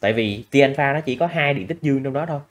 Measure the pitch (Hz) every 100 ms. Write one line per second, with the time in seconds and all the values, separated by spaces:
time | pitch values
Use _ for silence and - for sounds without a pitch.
0 | 101 113 110 101 - 139 135 139 139 151
1 | 151 123 170 165 143 139 90 165 151 135
2 | 135 139 165 143 -